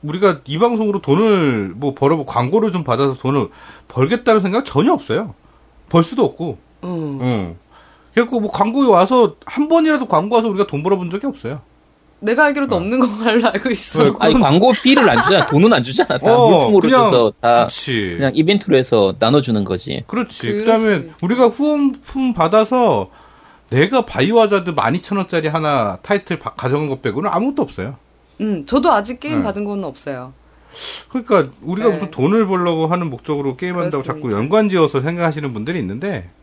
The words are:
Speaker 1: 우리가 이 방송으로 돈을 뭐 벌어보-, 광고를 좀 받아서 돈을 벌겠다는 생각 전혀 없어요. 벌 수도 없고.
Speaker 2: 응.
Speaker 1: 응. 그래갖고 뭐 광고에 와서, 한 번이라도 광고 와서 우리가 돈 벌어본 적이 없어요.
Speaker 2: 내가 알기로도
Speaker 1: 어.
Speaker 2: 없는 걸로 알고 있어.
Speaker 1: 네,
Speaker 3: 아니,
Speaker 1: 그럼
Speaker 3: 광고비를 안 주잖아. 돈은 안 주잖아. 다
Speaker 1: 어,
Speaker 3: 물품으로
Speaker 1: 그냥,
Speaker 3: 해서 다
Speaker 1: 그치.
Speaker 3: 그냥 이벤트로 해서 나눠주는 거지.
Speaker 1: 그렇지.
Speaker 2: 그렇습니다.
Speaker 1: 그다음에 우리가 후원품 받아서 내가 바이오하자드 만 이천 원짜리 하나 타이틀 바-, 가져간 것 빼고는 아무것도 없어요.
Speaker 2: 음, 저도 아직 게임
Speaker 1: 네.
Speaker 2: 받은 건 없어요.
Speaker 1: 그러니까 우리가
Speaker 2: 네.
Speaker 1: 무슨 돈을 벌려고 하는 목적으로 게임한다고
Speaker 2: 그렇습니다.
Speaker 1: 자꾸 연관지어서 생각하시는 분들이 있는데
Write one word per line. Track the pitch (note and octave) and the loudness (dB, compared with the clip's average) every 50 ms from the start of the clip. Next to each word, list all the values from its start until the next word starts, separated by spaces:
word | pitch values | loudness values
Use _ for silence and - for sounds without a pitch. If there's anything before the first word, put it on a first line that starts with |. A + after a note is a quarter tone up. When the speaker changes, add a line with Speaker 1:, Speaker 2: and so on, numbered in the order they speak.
| - | -8
Speaker 1:
우리가 | D3 D3+ F#3 G3+ G3 F3 C#3 B2+ | -8 -6 0 2 2 2 0 -6
이 | C3+ C#3+ D#3+ | -8 -2 0
방송으로 | A3 A#3+ B3 G#3+ A3 G#3 G3+ G3 | 0 0 0 0 -2 -2 -2 -4
돈을 | - - C#3 E3+ A3 A3 G#3 F#3+ E3 C#3+ B2 G#2+ G2+ F#2+ E2+ | 0 0 2 2 4 2 2 2 2 0 0 -2 -4 -6 -8
뭐 | G#2+ C#3+ C#3+ C3+ | -6 -6 -6 -2
벌어보-, | - C#3 C#3+ D#3+ D#3+ C#3 | 0 0 2 2 0 -2
광고를 | - - A#2+ B2 B2+ E3+ A3+ G#3+ A3 F3 | -4 -2 -2 -2 0 0 0 0 0 -2
좀 | F3+ D#3 | -4 -4
받아서 | - A#2+ A#2 C#3 C#3 B2+ | -2 -2 0 0 -2 -2
돈을 | B2+ - B2+ C#3 C#3+ A2 - - - - - - - _ _ | -2 -4 -2 -2 -2 -2 -4 -8 -20 -20 -20 -20 -20 _ _
벌겠다는 | - B2 C3 D3 A3 B3 - A#3+ A3 G#3+ | -2 0 0 0 0 -2 2 2 2 2
생각 | F#3 F#3+ F#3+ A#3 C#4 | 2 0 -2 -2 -4
전혀 | - - C3+ F3+ C#4 F4+ | -2 0 0 2 2 2
없어요. | - - - A2 D#3 A3+ F3+ - _ _ _ _ _ _ _ _ _ _ _ | 0 -2 -4 -4 -4 -4 -6 -12 _ _ _ _ _ _ _ _ _ _ _
벌 | - E3+ E3 | 0 0 0
수도 | E3 - A#3 A3+ | 2 0 -2 -2
없고. | C#3+ - - D#3+ E3+ A2+ - _ _ _ _ - | -2 -2 -6 -10 -10 -10 -12 _ _ _ _ -12
Speaker 2:
응. | F3+ F3+ E3 D#3 D3 C#3+ C3+ B2 | -10 -8 -8 -8 -8 -8 -6 -4
Speaker 1:
응. | B2+ B2 G#2+ F#2+ E2+ E2+ F2 _ _ _ - _ _ _ _ _ _ _ | -2 -2 -2 -4 -8 -10 -16 _ _ _ -20 _ _ _ _ _ _ _
그래갖고 | A3 A#3+ A#3+ B3+ A#3+ | -2 -2 0 -2 -4
뭐 | G#3 G#3 | -4 -4
광고에 | - - G3 A3 A3+ C#4 C#4 B3 | -2 -2 -2 -2 0 0 2 4
와서, | G3+ E3+ F#3 G3 C4 B3+ A#3 G3+ - _ - | 6 4 4 4 4 2 2 2 0 _ -20
한 | - - B3+ D4 D4+ | -10 -4 -4 0 2
번이라도 | E4 E4+ D#4+ D#4 D4+ C#4+ B3+ - | 2 2 2 2 0 -2 -2 0
광고 | - D#3 F3 G#3 A#3+ | 0 0 0 2 0
와서 | A#3 A3+ A#3 | 0 0 0
우리가 | G3 F#3+ G3+ | -2 -2 -4
돈 | - - C#3+ D3+ | -4 -4 -6 -2
벌어본 | F#3 G3 F#3+ F3+ E3+ | -2 -2 -2 -2 -8
적이 | F3 G3+ C#4 C#4 | -8 -6 -6 -8
없어요. | - - - D3 C3+ D3 - _ _ _ _ _ _ _ _ _ _ _ - | -8 -8 -10 -10 -10 -10 -14 _ _ _ _ _ _ _ _ _ _ _ -4
Speaker 2:
내가 | G#3 A#3 B3+ D4+ | -2 2 4 4
알기로도 | D4 C#4+ D4 C#4 C4+ A3 | 2 2 0 -2 0 -2
Speaker 1:
어. | F3 | -2
Speaker 2:
없는 | E3+ G3+ A#3 B3+ | -2 -2 0 2
걸로 | C#4 A#3 G#3 G#3+ A3+ A3+ G#3+ A#3+ A#3 A#3 | 0 0 0 -2 -2 2 2 2 2 2
알고 | - G3+ - B3+ | 0 0 -2 -2
있어. | A#3 - - - - D#3 D3+ | -4 -4 -6 -8 0 2 2
Speaker 1:
네, | C#3+ - - | 2 2 2
Speaker 3:
아니, | - - - | 2 2 4
Speaker 1:
그럼 | B3+ G#3+ | 4 4
Speaker 3:
광고비를 | C#3 C#3+ F3 G3+ B3+ A#3 - - B3 C4+ D4 B3 F#3+ | 4 4 4 4 4 2 2 4 4 4 6 6 4
안 | B2 - - | 4 4 2
주잖아. | - G3 F3+ - | 2 2 2 2
돈은 | - D3 C#3+ F#3 A3+ A#3 | 2 2 4 4 6 4
안 | C#3+ A#3+ | 2 0
주잖아. | B3 C3+ - E4+ - - B2+ | -2 -2 -2 0 0 0 0
다 | C3+ G#3+ A3+ | 2 4 4
Speaker 1:
어, | B3 B3 A3 | 6 6 6
Speaker 3:
물품으로 | G3 E3 C#3 A#2+ G#3+ G3 | 6 6 4 4 4 4
Speaker 1:
그냥, | - A3+ C4 B3+ A#3+ | 4 4 4 4 4
Speaker 3:
해서 | G#3+ D#3+ B2 A#2 G#2+ G#2 _ | 4 4 4 2 2 0 _
다 | - A#2+ A#2+ A#2+ A#2+ | 2 4 4 4 2
Speaker 1:
그치. | - - - - - B2+ A2+ G2+ F2+ E2+ E2+ | 2 -2 -8 -6 -4 -4 -2 -2 -4 -4 -2
Speaker 3:
그냥 | C#3 C3+ - | -2 -2 0
이벤트로 | - D#3 E3 G#3 G3+ - - D#3 | 0 2 2 2 0 0 2 2
해서 | C3 B2+ - - A2 G2+ F#2+ F#2+ - | 2 2 2 2 2 2 2 0 0
나눠주는 | A2 A2+ C3+ D3 C3 B2+ A#2 G#2 G2 | 0 2 2 2 0 0 -2 -2 -2
거지. | F2+ F#2+ F2 - - C3+ - - | -2 -4 -6 -6 -8 -10 -10 -8
Speaker 1:
그렇지. | - - A#3 A#3+ - - - - | -6 -6 -6 -6 -6 -8 -10 -6
Speaker 2:
그렇습니다. | A#2 G#3 G#3 G#3+ A3+ A3+ A3 | -6 -4 -2 0 0 2 2
Speaker 1:
그다음에 | A3 G#3+ G3+ F3+ F3 E3 D#3+ _ - | 2 0 0 0 -4 -8 -12 _ -4
우리가 | F3+ A#3 B3 B3+ A#3 | -2 2 2 2 2
후원품 | A3+ - C#4+ D4+ D4+ D4 C#4+ C#4 C4 - _ - - C4+ C4 B3+ A#3 | 2 0 -2 0 0 2 0 0 -2 -4 _ -12 -6 -4 -4 -4 0
받아서 | E3+ E3+ E3 G3 A3 A3 G#3+ B3+ B3+ B3 G#3+ C#3+ G#2+ F#2+ - _ - - - _ _ _ - _ _ _ _ | 0 0 2 4 2 2 2 2 2 2 2 2 0 -2 -6 _ -20 -20 -20 _ _ _ -20 _ _ _ _
내가 | - B2+ D3+ G3 C4 C4 A#3+ | 2 2 2 2 2 -2 -2
바이오하자드 | - - - C3 F3+ A3+ A#3 A3 G#3 G3+ G3 F3 F3 | -2 -2 -2 0 2 4 4 4 4 2 0 -2 -2
만 | E3 C#3 G2 A2+ C#3+ | -4 -2 -2 0 -2
이천 | F3 - - G3+ | -2 -4 -4 -4
원짜리 | G3+ F#3 - - E3 D#3 D#3 | -4 -4 -2 -4 -4 -2 -2
하나 | D3+ D#3+ D#3 D3+ D3 C3+ A2+ G2+ F#2 F#2+ _ | -4 -2 -2 0 0 0 -2 -2 -4 -8 _
타이틀 | - G#3 G3+ G3 - F3 - | -2 -4 -2 -2 -6 -8 -8
바-, | - - - | -8 -12 -12
가져간 | - - B2+ C3 D3 D3+ D3 | -6 -4 -2 -2 -2 -2 -4
것 | C3+ C3+ | -6 -4
빼고는 | - C3+ G2+ B2+ F#3+ G#3 - | -4 -4 -4 -4 -4 -4 -2
아무것도 | F3 A3 C4+ C#4+ C#4+ C#4 | -2 -2 -2 -2 -4 -6
없어요. | - - - F#2 A#2 C#3 - _ _ _ _ _ _ _ _ G#3 | -6 -6 -10 -10 -10 -10 -14 _ _ _ _ _ _ _ _ -6
Speaker 2:
음, | G#3+ G3+ E3+ C#3 | -4 -4 -6 -6
저도 | - A#3 C#4+ - E4+ C#4 | -2 -2 0 2 2 2
아직 | G#3 G3+ G#3+ B3+ A#3+ | 0 0 -4 -12 -12
게임 | - D4 D#4 C#4+ | -10 -6 -4 -4
Speaker 1:
네. | C#4 | -4
Speaker 2:
받은 | G#3+ G3 G3+ G#3 | -4 -6 -6 -8
건 | G3+ G#3 G3+ F#3+ | -8 -8 -8 -8
없어요. | D3+ C3+ - - D3 C#3 B2+ B2+ C3 C3+ _ _ _ _ _ _ _ - - - - - - - _ | -10 -12 -12 -12 -12 -10 -10 -12 -16 -20 _ _ _ _ _ _ _ -20 -18 -16 -16 -16 -16 -18 _
Speaker 1:
그러니까 | - C4 A#3 - A3+ F#3 D3+ C3 - _ - | -8 -8 -4 0 2 2 2 0 -6 _ -10
우리가 | D3 F3+ F#3+ A3+ A#3 | -8 -6 -2 0 0
Speaker 2:
네. | F#3+ | 0
Speaker 1:
무슨 | D#3+ - - | 0 -6 -8
돈을 | - - B2+ D#3 G3+ A3+ A3 | -4 -2 0 2 2 2 2
벌려고 | F#3+ F#3+ F3+ F3+ F3 E3+ D#3+ D#3+ | 0 0 0 0 0 0 0 0
하는 | D#3 F3 F3+ F3 D#3+ | -2 -2 -2 -4 -6
목적으로 | B2+ A2+ _ - D3+ D3 C#3 C#3 C3+ | -8 -10 _ -6 -4 -4 -2 -4 -6
게임한다고 | C3 F3+ F3+ F3+ F3 F3 F3+ D3+ C#3 B2+ | -6 -8 -6 -4 -4 -4 -4 -4 -6 -6
Speaker 2:
그렇습니다. | - C3 D#3 D3+ B2 | -6 -8 -6 -4 -4
Speaker 1:
자꾸 | G#2 | -2
연관지어서 | G2+ A2 D3 F#3 A3 G#3+ G#3 F#3 F3+ D#3+ C#3+ - C#3 B2 | -2 -2 0 2 2 2 2 2 2 2 2 0 -2 -4
생각하시는 | D#3 E3+ F3 E3+ E3 D3 D3+ D3 C#3 A#2+ | -2 -4 -2 -2 -4 -4 -4 -8 -8 -8
분들이 | G#2+ G#2+ C#3 F3 F3+ | -8 -8 -6 -6 -6
있는데 | A#2 F2+ G2 A#2+ E3+ G3+ F#3+ A#2 F2+ F2+ _ _ | -6 -6 -8 -8 -8 -6 -8 -8 -10 -14 _ _